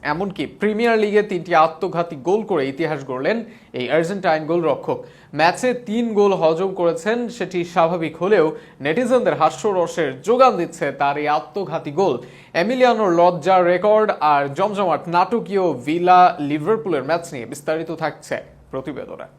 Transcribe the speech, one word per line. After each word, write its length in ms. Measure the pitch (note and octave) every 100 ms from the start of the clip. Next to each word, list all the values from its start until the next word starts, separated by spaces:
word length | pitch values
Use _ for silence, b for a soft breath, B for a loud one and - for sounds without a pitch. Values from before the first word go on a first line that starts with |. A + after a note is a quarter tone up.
এমনকি 400 | C#3 D#3 G3 F3+ C#3 -
প্রিমিয়ার 440 | G#3 G#3+ A#3 A3+
লিগে 180 | G#3 G#3
তিনটি 280 | G#3 F#3 D3+ E3
আত্মঘাতী 580 | D#3+ E3 F#3+ E3 E3+ D3
গোল 180 | B2+ G#3 G#3+
করে 160 | F3 C3+
ইতিহাস 340 | C3 D#3+ D3+
গড়লেন 340 | C3+ B2+ D3 A3+ A3 B B
এই 120 | B2 A#2+
আর্জেন্টাইন 520 | D3+ E3 G3+ F3+ D#3 D#3
গোলরক্ষক। 520 | F3 D#3+ C3 - C#3 B B B
ম্যাচে 360 | C#3+ D#3+ F#3 B3+ B3 A3+
তিন 200 | G#3+ A#3
গোল 180 | G#3 G3+ F#3
হজম 300 | D#3+ D#3+ F#3+
করেছেন, 440 | F#3 E3+ E3 G#3+ A#3+ A#3+
সেটি 300 | - F3+ F3+ F3
স্বাভাবিক 480 | F#3 E3 F3 D#3+ -
হলেও 280 | F3+ G#3 D#3 D#3 B B
নেটিজেনদের 580 | C#3 F#3 B3 B3+ G3 C#3+
হাস্যরসের 680 | D#3+ - A3 F#3+ E3 - D3+ C3
যোগান 320 | D#3+ B3 B3+ G3+
দিচ্ছে 280 | E3 - D3+ C3
তার 180 | C#3+ C#3+
এই 100 | D3
আত্মঘাতী 640 | D3+ D#3 - C3+ D#3 C#3
গোল। 220 | C#3+ G3 A#2+ B B B E3+
এমিলিয়ানোর 600 | F#3+ B3+ B3 A3+ G#3 E3+
লজ্জার 460 | F3 F3 D3+ F#3+ F3
রেকর্ড 440 | F3+ G#3 G#3+ G#3+ -
আর 220 | D3+ C#3+ C#3+ C#3
জমজমাট 460 | G3 G3+ F#3+ C#3+ E3+
নাটকীয় 580 | F3 F3+ A#3 E3+ G3 F3+ C3
ভিলা 360 | A#2+ E3 F3 F3+ F3+ - C#3+
লিভারপুলের 560 | D3+ D3+ A3 G#3+ D3+ C3
ম্যাচ 180 | E3+ E3+
নিয়ে 180 | C#3+ A2
বিস্তারিত 380 | C#3 - D#3+ E3 D#3+
থাকছে 340 | D#3 - - B2+ - - -
প্রতিবেদনে। 580 | C3 C3 B2 F#2+ - -